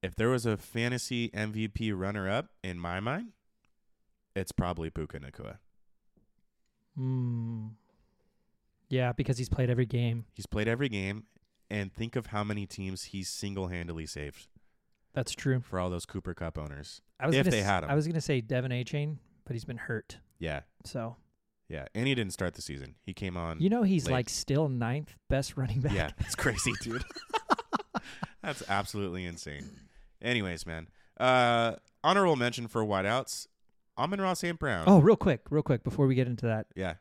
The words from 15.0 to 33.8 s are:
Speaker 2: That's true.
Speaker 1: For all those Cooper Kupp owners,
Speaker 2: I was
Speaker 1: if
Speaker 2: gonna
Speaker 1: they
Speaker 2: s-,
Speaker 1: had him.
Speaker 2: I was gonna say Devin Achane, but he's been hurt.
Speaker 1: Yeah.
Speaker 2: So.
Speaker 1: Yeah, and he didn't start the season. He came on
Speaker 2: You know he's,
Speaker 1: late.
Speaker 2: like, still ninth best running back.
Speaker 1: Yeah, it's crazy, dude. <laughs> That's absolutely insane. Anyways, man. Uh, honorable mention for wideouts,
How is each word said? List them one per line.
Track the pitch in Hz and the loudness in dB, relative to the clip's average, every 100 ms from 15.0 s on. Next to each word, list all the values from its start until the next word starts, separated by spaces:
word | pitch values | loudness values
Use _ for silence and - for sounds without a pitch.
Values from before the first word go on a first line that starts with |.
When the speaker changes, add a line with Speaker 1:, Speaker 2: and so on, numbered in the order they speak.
| _ | _
Speaker 2:
That's | - 120 | -6 -4
true. | - 139 131 | -2 0 0
Speaker 1:
For | 120 92 | 0 -2
all | 90 | 0
those | 87 - | -2 -4
Cooper | 98 90 | -8 -6
Kupp | 87 82 80 | -6 -6 -6
owners, | 76 71 76 - _ _ | -8 -10 -14 -16 _ _
Speaker 2:
I | 131 | 2
was | 135 | 4
Speaker 1:
if | |
Speaker 2:
gonna | 180 | 4
Speaker 1:
they | 120 | 4
Speaker 2:
s-, | 98 | 4
Speaker 1:
had | 95 | 2
him. | 76 | 2
Speaker 2:
I | |
was | 143 151 | 0 2
gonna | 165 | -2
say | 147 139 | 0 0
Devin | 110 131 131 | 0 -2 0
Achane, | 123 123 147 147 151 _ _ | -2 -2 -4 -4 -6 _ _
but | - | -8
he's | 117 | -8
been | 113 120 | -6 -10
hurt. | - 113 - - _ _ | -6 -6 -6 -18 _ _
Speaker 1:
Yeah. | 82 71 - _ | -4 -4 -8 _
Speaker 2:
So. | - - 113 123 _ _ _ _ _ | -10 -8 -8 -10 _ _ _ _ _
Speaker 1:
Yeah, | 73 67 | -12 -8
and | - 127 | -2 0
he | 131 | 0
didn't | 104 | -2
start | - 90 | -2 -4
the | - | -4
season. | - 69 67 - | -10 -10 -12 -14
He | - | -12
came | 92 98 90 | -6 -6 -4
on | 82 80 | -6 0
Speaker 2:
You | 185 | 2
know | 233 | 4
he's, | 202 185 135 | 4 2 2
Speaker 1:
late. | |
Speaker 2:
like, | 131 120 | 0 -2
still | - - 135 156 | -6 -2 0 2
ninth | 127 117 135 151 - _ | 0 -2 -2 -6 -16 _
best | 135 139 - | -2 -2 -4
running | 127 107 | -2 0
back. | 131 | 2
Speaker 1:
Yeah, | 95 78 - | 2 -2 -2
it's | - | -6
crazy, | - 139 101 120 107 | 0 0 2 -2 -2
dude. | 120 117 - - - 440 - - - | -4 -6 -8 -12 -6 -6 0 -2 0
<laughs> | 339 - - - - - - | -6 -4 -8 -8 -12 -12 -8
That's | - 147 - | -8 -8 -2
absolutely | 98 98 104 98 90 | 0 0 -4 -4 -4
insane. | 90 85 - 71 71 - - - - _ | -6 -8 -10 -10 -12 -16 -20 -20 -20 _
Anyways, | 110 120 95 85 - | -2 0 0 -4 -6
man. | 80 80 _ - - | -10 -10 _ -20 0
Uh, | 127 127 120 120 117 - _ _ | 4 6 6 4 2 0 _ _
honorable | 151 190 190 | 2 4 6
mention | 147 120 120 117 | 4 2 -2 -4
for | 117 | -2
wideouts, | 107 98 95 120 131 - - _ _ _ | 2 2 2 0 -2 -10 -12 _ _ _